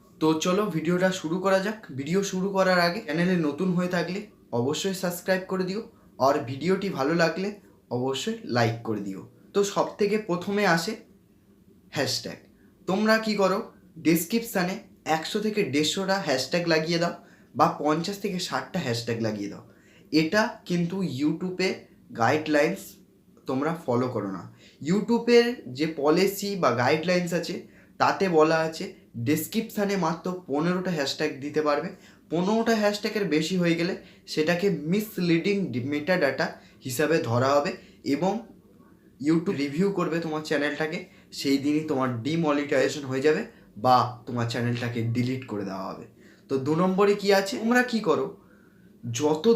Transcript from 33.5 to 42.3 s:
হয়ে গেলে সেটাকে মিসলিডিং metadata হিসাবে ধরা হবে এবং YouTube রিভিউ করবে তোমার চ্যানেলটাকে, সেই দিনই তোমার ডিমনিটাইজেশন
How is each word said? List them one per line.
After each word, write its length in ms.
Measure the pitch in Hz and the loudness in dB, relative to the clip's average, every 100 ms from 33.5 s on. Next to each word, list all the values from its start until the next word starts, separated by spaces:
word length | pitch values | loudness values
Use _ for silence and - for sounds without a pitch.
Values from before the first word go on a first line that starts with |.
| 185 | 0
হয়ে 160 | 175 165 | 2 2
গেলে 140 | 175 208 - - - | 0 -4 -10 -20 -8
সেটাকে 340 | - 156 175 202 156 147 | -2 2 2 2 0 0
মিসলিডিং 640 | 202 214 - 170 165 175 202 160 123 123 | -2 -2 -2 2 2 2 0 -2 -4 -4
metadata 540 | 147 147 180 139 135 175 - - - 131 | -4 0 2 2 0 -4 -6 -20 -16 -8
হিসাবে 300 | 120 151 160 - | -2 2 2 2
ধরা 220 | 120 135 143 | 2 4 4
হবে 140 | 165 - - - - | 2 -4 -12 -10 -2
এবং 180 | 143 185 220 - - - - - - - - 143 | 0 0 -2 -6 -20 -20 -20 -20 -20 -20 -6 2
YouTube 320 | 165 165 127 | 2 2 -2
রিভিউ 260 | 143 143 196 226 | -2 0 0 0
করবে 180 | 160 165 165 | -2 -2 -4
তোমার 160 | 156 156 | -6 -2
চ্যানেলটাকে, 500 | 147 147 143 156 175 - - - - | 0 0 -2 -4 -4 -10 -20 -18 -6
সেই 200 | 139 139 | 0 2
দিনই 200 | 139 147 151 | 2 0 0
তোমার 180 | 135 131 120 | 0 0 -2
ডিমনিটাইজেশন 800 | 120 | -2